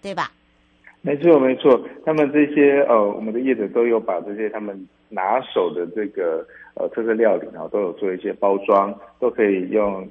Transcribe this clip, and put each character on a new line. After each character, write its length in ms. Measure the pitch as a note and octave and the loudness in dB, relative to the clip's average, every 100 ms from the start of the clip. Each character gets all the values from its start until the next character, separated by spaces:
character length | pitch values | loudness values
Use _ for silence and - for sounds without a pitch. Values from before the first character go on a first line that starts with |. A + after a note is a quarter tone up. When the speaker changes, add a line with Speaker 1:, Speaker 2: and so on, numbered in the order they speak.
Speaker 1:
对 120 | G3 | -10
吧？ 160 | F3 D3+ - _ _ _ _ - _ | -6 -8 -10 _ _ _ _ -20 _
Speaker 2:
没 140 | - C#3+ | -6 0
错， 220 | E3+ D3+ | 6 6
没 160 | C3 B2+ | 4 2
错， 240 | D3 A#2 - - - | 4 4 2 -8 -2
他 80 | |
们 160 | D#3 C#3+ | 0 2
这 120 | D3 D3 | 2 2
些， 340 | D3 C#3+ C#3 C#3 | 4 4 6 4
呃， 200 | A#2 G2+ | 4 2
我 100 | - | -2
们 120 | A2 | -6
的 60 | A2+ | -2
业 160 | C3 A#2 | -2 0
者 100 | G2 | 0
都 180 | A2+ A#2+ | 0 2
有 100 | A2+ | 0
把 220 | G#2 F2+ | 0 -4
这 140 | E2 G#2 | -6 -6
些 140 | G#2+ | -6
他 100 | G#2+ | -6
们 280 | G#2 G2 F2+ _ _ | -10 -12 -18 _ _
拿 320 | G#2 F#2 B2 | -6 -2 -2
手 320 | C3 A2 F2 | -2 -2 -2
的 120 | D#2+ E2+ A2 | -4 -6 -6
这 100 | G#2 | -6
个， 380 | G2 E2+ D#2+ - - - | -4 -4 -4 -8 -18 -16
呃， 140 | - F2+ | -8 -6
特 140 | - | -4
色 100 | A2+ | -2
料 240 | A2 A2+ F#2 | 2 2 0
理， 100 | - | -4
然 80 | D#2 | -12
后 80 | D#2+ | -6
都 100 | G#2 | -4
有 120 | F#2 | -4
做 200 | E2+ G2 | -4 -6
一 40 | F#2 | -4
些 160 | G2+ | -8
包 240 | - G2+ G2 | -2 0 0
装， 340 | - G2+ G2 G2+ - _ | 2 2 2 -4 -16 _
都 100 | B2 | -2
可 160 | A#2+ G#2 | 2 2
以 240 | F#2+ F#2 | 2 0
用， 360 | G#2+ G2+ F#2+ F#2 | 0 0 -4 -6